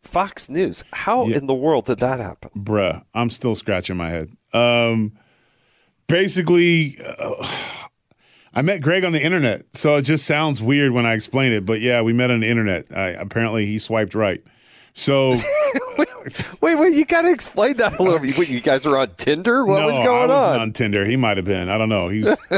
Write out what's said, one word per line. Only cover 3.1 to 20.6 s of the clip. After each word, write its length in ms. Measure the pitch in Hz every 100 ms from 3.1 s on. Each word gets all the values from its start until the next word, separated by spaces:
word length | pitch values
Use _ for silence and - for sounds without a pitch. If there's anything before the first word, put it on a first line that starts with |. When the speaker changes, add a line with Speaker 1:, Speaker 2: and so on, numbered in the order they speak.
Speaker 2:
I'm 160 | 113 120
still 260 | 113 123 107
scratching 420 | - 92 90 90
my 120 | 82
head. 220 | 85 78 - _
Um, 580 | 113 120 120 117 113 107 - _ _ _ _ _ _ _ _ -
basically, 920 | 175 196 185 165 175 175 170 147 - - -
uh, 260 | - - - - - - - _ _ _ _ _ _
I 80 | 123
met 200 | 156 196
Greg 220 | 143 185
on 100 | 185
the 80 | 156
internet, 440 | 151 180 131 92 -
so 220 | - 151 147
it 80 |
just 220 | 139 156 -
sounds 360 | 151 156 135
weird 300 | 113 143 139
when 140 | 120 117
I 80 |
explain 400 | 113 - 131 131
it. 120 | 107 95
But 160 | 110
yeah, 200 | 120 120
we 120 | 113
met 160 | 120 127
on 120 | 120
the 60 | 110
internet. 380 | 117 107 90 - -
I, 140 | 95
apparently, 560 | 87 101 113 113 110 101
he 140 | 107
swiped 340 | - 113 101
right. 300 | 107 104 87 - _ _ _ _
So 400 | - - 139 131 123 587 587 571
Speaker 1:
<laughs> 280 | 494 508 -
Wait, 100 | 311 508 - - - -
wait, 140 | 311 320
wait, 160 | 359
you 100 | 302 302
gotta 260 | 339 339
explain 440 | 294 - - 233 247
that 220 | 208 -
a 40 |
little 160 | 185 160
bit. 180 | 135 139
Wait, 120 | 170
you 120 | 123
guys 240 | 151 135 147
were 120 | 135
on 160 | 123 87
Tinder? 500 | - 151 202 254 226
What 140 | 196
Speaker 2:
No, 80 | -
Speaker 1:
was 100 | -
going 340 | 247 247 247
Speaker 2:
I 40 | 277
was 200 | 208
Speaker 1:
on? 40 | 127